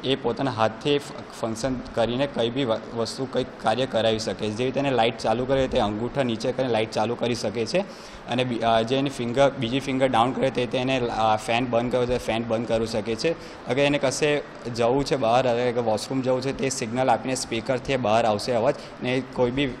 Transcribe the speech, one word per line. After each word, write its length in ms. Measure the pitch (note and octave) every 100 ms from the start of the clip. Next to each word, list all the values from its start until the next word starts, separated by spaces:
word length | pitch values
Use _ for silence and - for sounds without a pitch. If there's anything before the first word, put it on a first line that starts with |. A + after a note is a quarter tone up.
એ 120 | B2+ C3
પોતાના 340 | A#2+ A#2 C3+
હાથથી 480 | A2+ A2 - D3+ C#3+
ફ-, 40 | - - - -
ફંક્શન 340 | A2+ A2 C3+ B2 -
કરીને 320 | - A2+ B2 C#3
કંઈ 240 | C3+ A#2
બી 140 | A#2+
વ-, 140 | C3 A2 - A#2
વસ્તુ, 280 | A2+ - C3
કંઈક 140 | B2+ B2+ -
કાર્ય 240 | A2+ A2 C3
કરાવી 320 | A2+ A2+ A2
શકે. 320 | A2 F#2 G#2+
જેવી 140 | G#2+
રીતે 160 | B2+ C3+
એને 100 | C#3
લાઇટ 280 | B2 A#2 A#2+
ચાલુ 260 | A#2 A2+
કરે, 240 | B2+ C3+ B2
તે 100 | B2+
અંગૂઠા 440 | G#2 G#2 A#2+ C3+
નીચે 300 | B2+ A2 B2+
કરીને 200 | - C3
લાઇટ 180 | A2+ A2
ચાલુ 240 | A#2 A2
કરી 200 | A#2+ A#2+
શકે 320 | A#2 G#2+ A2 A2
છે. 140 | F3 G3 - - - -
અને 140 | A#2+
બી-, 140 | B2+ A2+
અ, 240 | A#2 A2+
જે 140 | A2+ C3+
એની 140 | C#3
ફિંગર, 400 | C3+ A#2+ B2+ C#3
બીજી 300 | C3+ A#2 C3
ફિંગર 280 | C3+ C3 C3+
ડાઉન 240 | A2+ B2
કરે, 180 | A#2 C3
તે, 160 | A#2 A#2+
તે 120 | B2+
એને, 200 | B2+ C3
અ, 380 | A#2 G#2+ A2 A2
ફેન 300 | - A#2 B2
બંધ 220 | A#2 B2
કરે, 140 | B2 B2
તો 120 | B2
ફેન 260 | - A2 A#2
બંધ 200 | A2+ A#2+
કરી 180 | A2+ A2+
શકે 280 | A2 G#2
છે. 180 | A2+ E3 E3 - - -
અગર 120 | B2
એને 200 | C#3+ D3
કશે 440 | C3+ - D3+ D3 - - A#2+ A#2
જવું 280 | A#2 C3+
છે 120 | C#3 C#3
બહાર, 320 | A2+ B2 C3
અગર 240 | A#2 B2
કે 80 | A#2
વોશરૂમ 420 | A2+ G#2+ - C3+
જવું 200 | B2+ B2+
છે, 100 | C3
તે 160 | B2+ C3+
સિગ્નલ 420 | - A2+ A#2+ C3
આપીને 240 | A2+ B2+
સ્પીકરથી 640 | B2+ - A#2 A2+ B2+ C3 C3+
બહાર 300 | G#2+ A2 A#2
આવશે 260 | G#2 -
અવાજ, 220 | A#2+ A#2+ - - -
ને 200 | B2+ B2+ C3
કોઈ 180 | - B2
બી 160 | C3 C#3 A#2+